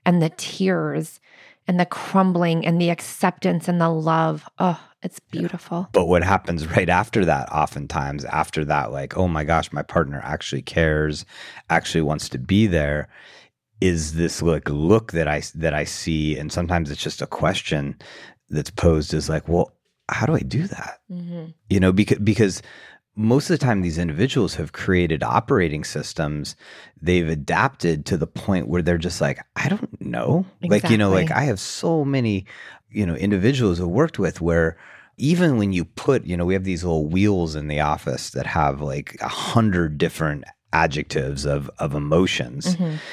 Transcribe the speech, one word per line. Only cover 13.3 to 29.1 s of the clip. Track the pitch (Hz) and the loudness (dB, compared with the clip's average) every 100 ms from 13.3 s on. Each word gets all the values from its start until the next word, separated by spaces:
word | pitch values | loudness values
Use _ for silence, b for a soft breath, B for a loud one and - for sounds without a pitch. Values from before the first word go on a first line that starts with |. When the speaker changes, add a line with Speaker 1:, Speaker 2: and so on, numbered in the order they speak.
| B B _ _ - | B B _ _ -2
Speaker 2:
is | 95 82 78 | 0 0 -2
this, | 80 82 - | -2 -2 0
like, | 82 78 76 | 0 0 -2
look | 73 80 110 110 | 0 4 4 2
that | 85 76 | -2 0
I, | 76 78 | -2 -6
that | 80 80 | -4 -2
I | 76 | 0
see. | 76 - - 78 76 69 | -4 -6 -4 -2 0 -2
And | 76 | -4
sometimes | 87 87 87 76 | -4 0 0 -2
it's | 73 | -6
just | - - | -8 -8
a | 73 | -8
question | - 78 92 - 78 71 - B B B B - | -2 -2 -2 -2 -4 -4 -8 B B B B -8
that's | 76 71 | -6 -6
posed | - 87 80 76 | 0 2 4 0
is | 78 76 | -4 -2
like, | 78 - | -4 0
"Well, | 85 - _ _ _ - | 0 0 _ _ _ -6
how | - 113 | -2 0
do | |
I | 160 | 0
do | 65 127 196 | -2 -4 -4
that?" | - - - - | -8 -14 -16 -14
Speaker 1:
Mm-hmm. | 180 175 175 165 - - | -12 -10 -12 -12 -12 -2
Speaker 2:
You | 98 | 2
know, | 92 | 4
beca-, | 92 104 123 | 4 2 2
because | 104 107 101 90 B B B B _ - | 2 4 2 0 B B B B _ -2
most | 110 131 - | 2 2 2
of | 165 | 0
the | |
time | 123 104 | 2 2
these | 90 80 | 0 0
individuals | 87 73 127 135 90 - | -2 0 0 0 0 -2
have | 78 | -8
created | - - 92 87 78 | -4 2 2 2 0
operating | 57 78 - 127 85 76 | 0 0 2 2 2 -2
systems. | 82 78 73 - 76 76 73 - B B B B | -6 -8 -8 -6 -4 -4 -8 -12 B B B B
They've | 78 90 82 | 0 2 2
adapted | 80 69 85 131 - 85 78 - | -2 0 2 0 0 -2 0 -2
to | 90 | -2
the | 82 | -4
point | - - 95 60 | -6 -2 -2 0
where | 87 | 0
they're | 85 87 | 0 0
just | 87 | -2